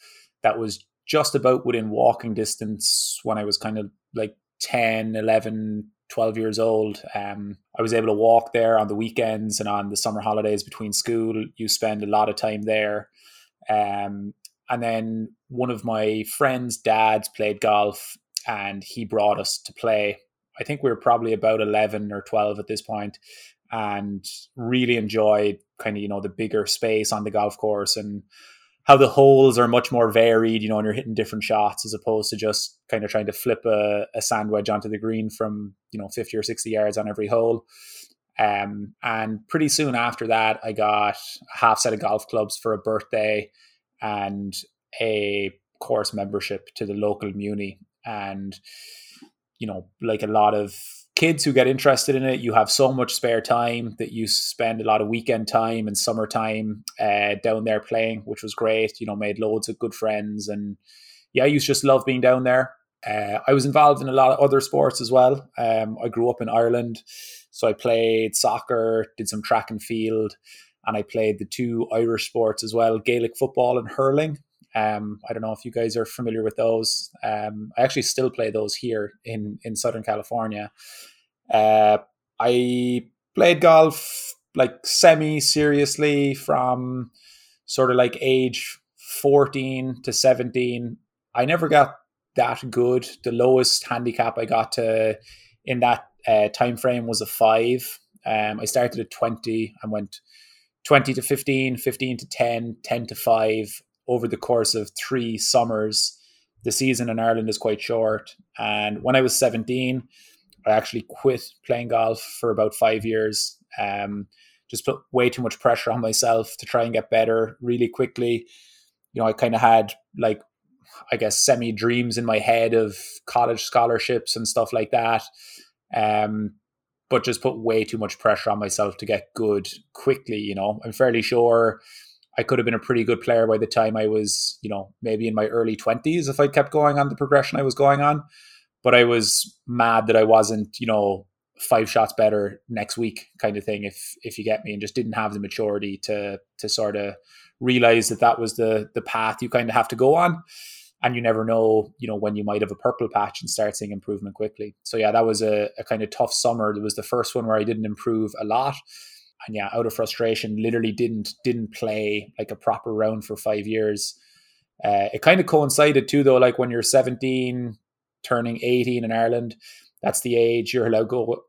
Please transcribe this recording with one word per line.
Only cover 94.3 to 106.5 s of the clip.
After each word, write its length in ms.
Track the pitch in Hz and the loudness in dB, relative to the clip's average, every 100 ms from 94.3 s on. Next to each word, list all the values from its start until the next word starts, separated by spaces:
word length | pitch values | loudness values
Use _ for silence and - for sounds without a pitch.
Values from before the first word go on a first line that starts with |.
| 117 | -2
I 80 | |
got 280 | 113 117 113 | 0 0 0
to 460 | - 113 110 110 110 - - _ _ | -2 0 2 0 -2 -10 -20 _ _
in 160 | - 123 | -6 2
that, 280 | 120 117 - _ - | 2 2 -2 _ 2
uh, 200 | 107 107 | 4 4
time 280 | - 123 117 | 2 -2 0
frame 300 | 127 123 117 | -2 -2 -2
was 160 | 104 | -4
a 40 | 107 | -4
five. 720 | - 113 113 120 127 - - _ _ 123 | 2 4 4 2 0 -4 -16 _ _ -4
Um, 340 | 110 107 107 | -2 -2 -4
I 60 | 107 | -2
started 340 | 127 123 113 | 0 0 -2
at 100 | 110 | -10
twenty 640 | - 117 113 120 113 113 - | -4 -4 -4 -4 -4 -4 -8
and 80 | 110 | -8
went 300 | 104 101 - _ _ _ _ _ _ | -6 -8 -14 _ _ _ _ _ _
twenty 300 | - 143 135 | 2 4 4
to 80 | 127 | -4
fifteen, 560 | - 139 - 131 131 127 | -2 -2 -2 -2 -2 -4
fifteen 400 | 135 - 131 123 | -6 -4 -6 -6
to 100 | - | -8
ten, 480 | - 120 117 117 113 | -4 -2 -2 -6 -10
ten 220 | - 120 113 | -6 -6 -6
to 80 | |
five 680 | 104 - 113 110 110 104 - _ _ - | -4 2 2 2 0 -4 -12 _ _ -4
over 200 | 123 113 | -2 -2
the 80 | 110 | -4
course 400 | - 120 107 113 | -2 0 0 -2
of 140 | 104 - | -6 -10
three 400 | - 131 117 110 | -6 -4 -4 -4
summers. 800 | - 127 117 110 107 107 - - _ _ _ | 0 2 2 0 -2 -2 -2 -6 _ _ _